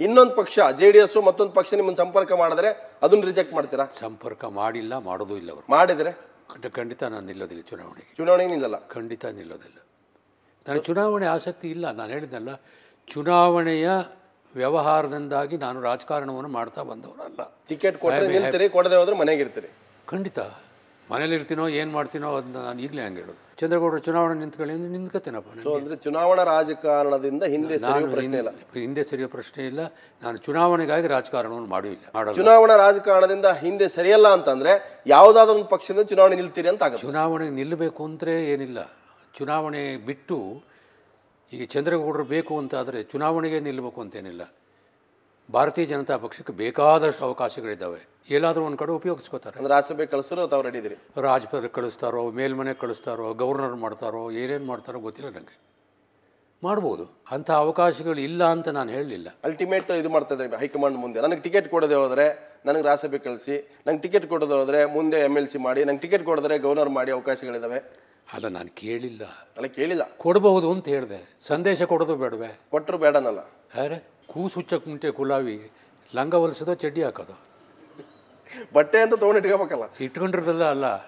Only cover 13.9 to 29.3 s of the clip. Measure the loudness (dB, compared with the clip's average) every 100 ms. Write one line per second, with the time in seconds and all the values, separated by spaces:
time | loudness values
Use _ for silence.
13.9 | 0 -4 -14 _ _ _ -4 -2 0 2
14.9 | 2 0 -6 -6 -4 -4 -6 -8 -6 -4
15.9 | -4 -4 -6 -6 -10 -8 -8 -8 -10 -14
16.9 | -14 -18 -18 -18 -14 -16 _ -12 -2 -2
17.9 | 0 0 0 2 2 2 2 2 4 4
18.9 | 4 4 2 2 2 -2 -6 -14 -20 _
19.9 | _ -10 -8 -8 -8 -12 -14 -20 _ _
20.9 | _ -8 -4 -2 -4 -4 -4 -4 -4 -4
21.9 | -6 -6 -6 -6 -6 -8 -12 -10 -10 -10
22.9 | -10 -10 -12 -16 -20 _ -6 0 2 2
23.9 | -2 -2 0 0 -2 -8 -8 -8 -8 -8
24.9 | -10 -8 -8 -8 -12 -14 -10 -4 -4 -6
25.9 | -8 -4 0 4 4 4 2 0 -2 0
26.9 | 2 2 0 -2 -2 -2 -2 -2 -2 0
27.9 | 0 0 -2 -2 -4 -4 -8 -12 -8 -6
28.9 | -4 -4 -6 -8